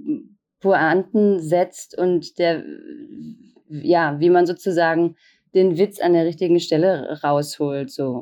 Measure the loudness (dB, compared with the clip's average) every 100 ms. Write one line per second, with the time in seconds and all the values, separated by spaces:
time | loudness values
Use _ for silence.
0 | -6 -8 -10 _ _ _ 0 2 2 0
1 | 0 2 2 0 0 0 0 -6 -12 -4
2 | -2 -2 -4 -4 -2 -2 -8 -18 -18 -20
3 | -20 -18 -18 -20 -20 _ -18 -6 0 2
4 | 2 2 4 4 2 -2 -2 0 2 2
5 | 0 -4 _ _ _ 2 2 2 -2 0
6 | 2 2 0 -2 0 0 2 0 2 0
7 | -6 -6 -2 -2 -2 -6 -6 -6 -8 -6
8 | -6 -6